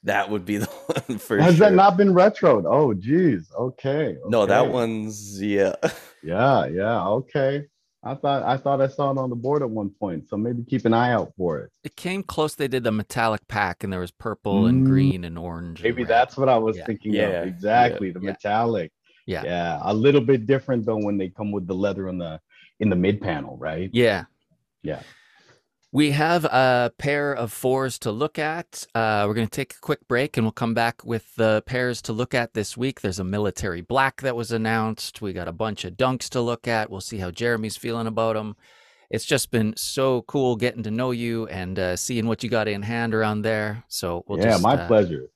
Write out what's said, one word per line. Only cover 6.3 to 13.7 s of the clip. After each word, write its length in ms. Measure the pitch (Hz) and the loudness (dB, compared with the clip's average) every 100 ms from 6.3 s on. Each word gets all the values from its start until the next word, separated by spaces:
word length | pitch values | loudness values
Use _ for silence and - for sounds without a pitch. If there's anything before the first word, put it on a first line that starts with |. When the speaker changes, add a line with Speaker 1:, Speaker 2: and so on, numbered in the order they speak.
| 92 131 127 69 | 2 4 4 2
Speaker 2:
yeah, 420 | 85 104 117 90 | -2 0 0 0
okay. 600 | 110 135 151 135 143 143 _ _ _ | -2 -2 -2 0 -2 -8 _ _ _
I 120 | - 139 | -12 -6
thought, 260 | 143 139 | -2 0
I 160 | 110 131 | 0 -2
thought 240 | 139 139 | 0 0
I 60 | 135 | 0
saw 240 | 135 143 | 0 -2
it 80 | 135 | -2
on 100 | 131 | -4
the 60 | 120 | -4
board 260 | 123 147 | -2 0
at 80 | 131 | 0
one 220 | 110 101 | -4 -6
point, 360 | - 101 80 - | -6 -6 -6 -6
so 80 | 101 | -4
maybe 280 | 113 123 | -2 -4
keep 220 | 123 131 110 | -2 0 2
an 80 | 113 | 2
eye 160 | 123 | 2
out 180 | 117 82 - | 0 -2 -4
for 220 | 90 73 | -4 -4
it. 100 | - _ | -8 _
Speaker 3:
It 120 | - - | -18 -10
came 280 | 180 190 | -6 -6
close. 320 | 190 - 151 - | -6 -2 -2 -2
They 120 | 139 | -2
did 160 | 127 | 0
the 80 | 117 | 0
metallic 560 | 107 101 - 113 107 _ | -2 -4 0 0 0 _
pack, 360 | 107 98 | -2 0